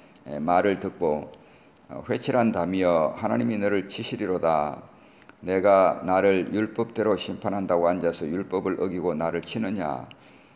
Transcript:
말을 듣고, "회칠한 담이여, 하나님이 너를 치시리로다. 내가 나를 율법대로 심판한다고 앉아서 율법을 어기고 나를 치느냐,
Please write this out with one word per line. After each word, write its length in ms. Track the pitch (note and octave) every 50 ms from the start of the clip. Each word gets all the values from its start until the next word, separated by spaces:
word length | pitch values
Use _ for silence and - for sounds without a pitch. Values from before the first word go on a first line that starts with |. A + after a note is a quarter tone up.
| - - - - - - D2 D2
말을 400 | D2+ E2+ F2 F#2 F#2 G2+ F#2+ F2
듣고, 500 | G2 F#2 - - F2 D#2 D2+ D2+ - - - - - - - - - - _ _ _ - B1+ B1+ - -
"회칠한 440 | A#2 B2+ - - B2+ B2 A#2 A2+
담이여, 600 | G#2+ F2+ E2+ F2+ F#2 F#2+ F#2 F2 E2+ E2 D#2 - -
하나님이 420 | - A2 G#2 A#2 A#2+ A#2+ A#2 A2+ G2+
너를 300 | G2+ G2+ G2+ G2 F2+ -
치시리로다. 920 | - - A2+ - - - G#2 F2+ F#2 E2+ D#2+ E2 D#2+ D2+ D2+ D2+ C2+ - - - - - - - - - - - - -
내가 640 | - F2+ F#2 F#2+ F#2 G2+ G2 F#2+ F#2 E2+ - - -
나를 480 | F2 F#2 F#2+ F#2+ G2 F#2+ F#2 E2 -
율법대로 640 | F2+ G#2 A2 G#2+ - - A2+ A#2 - A2+ G#2+ A2 G2
심판한다고 720 | F2+ - - F#2+ - - G#2 G2 G2+ F#2+ F2 F2+ F2 E2+ E2+
앉아서 380 | F2+ F2+ E2 E2+ E2 - E2+
율법을 560 | D2+ E2 F#2+ F#2+ - F#2 F#2+ E2+ F#2+ F2+ -
어기고 320 | F2 G2 F2 F2+ D#2+ F2+ D#2
나를 280 | D2+ E2 E2 D#2+ E2+
치느냐, 680 | - - - A2+ A2 G2 G#2+ F#2+ E2 D2 C2+ B1+ A#1+ - - - - - - - - - -